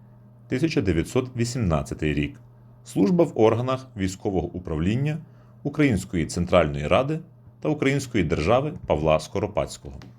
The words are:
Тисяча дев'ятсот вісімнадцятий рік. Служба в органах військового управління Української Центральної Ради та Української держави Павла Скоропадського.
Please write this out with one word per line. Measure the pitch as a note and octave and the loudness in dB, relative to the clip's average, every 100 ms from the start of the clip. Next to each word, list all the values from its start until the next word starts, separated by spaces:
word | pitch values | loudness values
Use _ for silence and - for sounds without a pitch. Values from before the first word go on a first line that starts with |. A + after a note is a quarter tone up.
| - - - - - | -20 -20 -20 -20 -6
Тисяча | B2+ D#3+ D#3 | -2 0 0
дев'ятсот | G2 D#2+ - B2+ B2 A2+ | 2 2 0 -2 -2 -2
вісімнадцятий | A#2 C3 G2+ D#2 C#2+ D2+ D2+ | -4 -2 0 0 -2 -2 0
рік. | D2 C#2+ - - - - - | 0 -2 -6 -20 -20 -20 -20
Служба | - D3 G3 F3 | -6 0 2 4
в | E3+ - | 2 4
органах | A2 A2+ B2+ C3 - G#2 | 4 4 0 -4 -6 -4
військового | F#2+ F#2+ A2 F#2+ D2+ | -4 -2 -4 -2 -2
управління | F2+ - D#2 E2+ A#2 D3 D#3 - - - - | -6 -6 -2 0 0 -2 -4 -10 -20 -20 -12
Української | - - C#3+ G2 - F2 D2+ | -6 0 2 2 -2 -4 -2
Центральної | - F2 F#2 D#2 C#2+ D2 | -2 2 4 4 0 0
Ради | F#2+ C3+ D#3 - - - - | 2 2 -4 -8 -20 -20 -8
та | D3+ | -4
Української | D3 C3+ C#3 - G#2+ | 0 0 0 0 0
держави | D#2 D2+ D#2 A#2+ D3+ - - | 0 0 2 2 2 -6 -2
Павла | D#2 D#2 D#2 | 0 4 2
Скоропадського. | - G2 G#2 - C#2 - C#2+ C2 - | 0 -4 -4 -2 -4 -8 -16 -16 -18